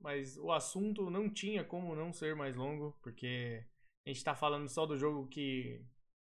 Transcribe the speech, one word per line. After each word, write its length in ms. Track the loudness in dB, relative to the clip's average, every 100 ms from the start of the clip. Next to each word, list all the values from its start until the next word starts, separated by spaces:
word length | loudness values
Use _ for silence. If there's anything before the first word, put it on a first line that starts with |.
mas 380 | -2 -2 -2 -4
o 120 | 2
assunto 580 | 2 2 0 2 2 2
não 180 | 2 2
tinha 360 | 0 0 0
como 300 | 0 -2 -2 -2
não 160 | -2
ser 220 | -2 -2 0
mais 200 | -2 0
longo, 400 | -2 -2 -4 -6
porque 640 | -12 -6 -2 0 -2 -4 -8 -16 -20 _ -6
a 40 |
gente 140 | -2
tá 100 | 0
falando 340 | 4 4 4 0
só 180 | 2 2
do 100 | 4
jogo 320 | 2 2 -2
que 560 | -2 0 0 -2 -6 -12 -20 _ _